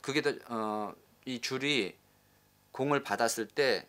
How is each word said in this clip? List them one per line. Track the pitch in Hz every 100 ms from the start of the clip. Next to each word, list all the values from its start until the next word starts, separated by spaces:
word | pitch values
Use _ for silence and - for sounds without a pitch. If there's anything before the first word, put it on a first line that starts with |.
그게 | - 139
더, | 147 - -
어, | 117 107 107 104 - _ _ -
이 | 123
줄이 | - 131 143 139 92 - _ _ _ _ _ _ _
공을 | - 135 143
받았을 | - 101 117 113 107
때 | - 135 95